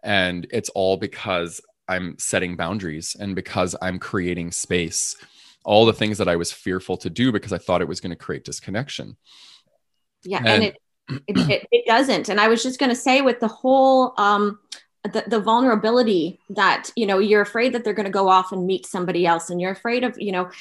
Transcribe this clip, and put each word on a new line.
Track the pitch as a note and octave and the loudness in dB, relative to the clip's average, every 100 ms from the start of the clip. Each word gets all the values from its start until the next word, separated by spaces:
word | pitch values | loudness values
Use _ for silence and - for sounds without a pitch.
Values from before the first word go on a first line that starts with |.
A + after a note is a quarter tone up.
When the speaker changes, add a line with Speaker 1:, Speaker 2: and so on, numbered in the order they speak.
Speaker 1:
And | G#2 G2+ F#2 F2+ F2 | -2 0 0 -2 -6
it's | A#2 - | -6 -4
all | G2 F#2+ F#2+ | -2 0 0
because | G2 - G#2+ F2+ E2+ E2+ - _ - | -2 -8 -4 -2 -4 -8 -20 _ -6
I'm | F#2 F2 - | -6 -6 -8
setting | - G2 F2+ F2 | -4 -2 -2 -4
boundaries | E2+ G#2 F2+ D#2 - - | -6 -6 -6 -8 -10 -10
and | G2+ | -8
because | F#2 - G2+ F#2 - | -6 -6 -2 -2 -4
I'm | F#2 F2+ | -6 -8
creating | - G#2 F2+ F2 E2+ | -6 -4 -4 -4 -6
space, | - - F2+ E2 - - - - _ - _ | -8 -4 -2 -2 -4 -6 -8 -18 _ -20 _
all | - G#2+ A2+ | 4 6 6
the | |
things | - G#2+ G#2 | 4 -2 -2
that | F2+ | 0
I | E2+ | 0
was | E2+ | -2
fearful | - F#2+ F2+ - F2+ | -8 -6 -6 -4 -8
to | - | -6
do | E2 B2+ | -2 0
because | G#2 G#2 | 0 -4
I | F2+ | -6
thought | - F2 | 0 0
it | E2 | 0
was | F2+ | -6
gonna | F2+ E2 | -10 -10
create | - C#2+ | -10 -10
disconnection. | - - - G2+ C#3+ - G#1 - _ - - - _ _ _ _ _ _ | -10 -14 -8 -8 -6 -10 -14 -18 _ -20 -20 -20 _ _ _ _ _ _
Speaker 2:
Yeah, | F3+ F#3 | -8 -2
and | B2 | 4
Speaker 1:
And | G#3+ | 4
Speaker 2:
it, | G#3 - _ _ - C3 - | 2 -2 _ _ -12 -10 -4
it, | G#3 D#3 | 0 2
it, | G3 - | 0 2
it | A#3+ A#4 | 2 4
doesn't. | A3+ C4+ F#3+ - | 2 4 0 0
And | G3+ | 2
I | A3 | 4
was | A3+ | 2
just | C4 B3+ | 0 -2
gonna | B3+ | 0
say | A#3+ C4+ C4 | 0 2 4
with | C4 A#3 | 4 0
the | A3 | -2
whole, | - C4 C4+ C4+ C4 B3+ - | -2 2 4 6 6 4 2
um, | G3+ G3+ G#3 G#3 _ - _ _ | 2 2 0 -4 _ -20 _ _
the, | G#3+ A3 - | -8 -6 -2
the | A3+ | -2
vulnerability | G3+ A#3 C4 G#3+ G#3+ B3 A#3 F#3 D#3+ - - | 2 4 4 2 2 2 2 2 0 -6 -10
that, | G3+ F#3+ - - - | 0 2 2 -2 -4
you | |
know, | G#3 F#3+ | 0 2
you're | G#3 G#3 | 4 4
afraid | G3 A3+ B3+ | 2 0 0
that | A#3+ | 0
they're | A3 | -4
gonna | G3+ G3 | -4 -2
go | G3 F#3+ | 0 4
off | F#3 F#3 | 4 2
and | F#3+ F3+ | -2 -2
meet | F#3 - | -4 -4
somebody | F#3+ F3+ E3+ F3 | -6 -2 0 2
else, | E3 - | 2 -2
and | F3 | -4
you're | F#3 | -4
afraid | F#3+ A#3 A#3+ | -4 -4 -2
of, | B3 - | -2 -4
you | G#3 | -6
know, | F3+ F#3 - | -4 -4 -8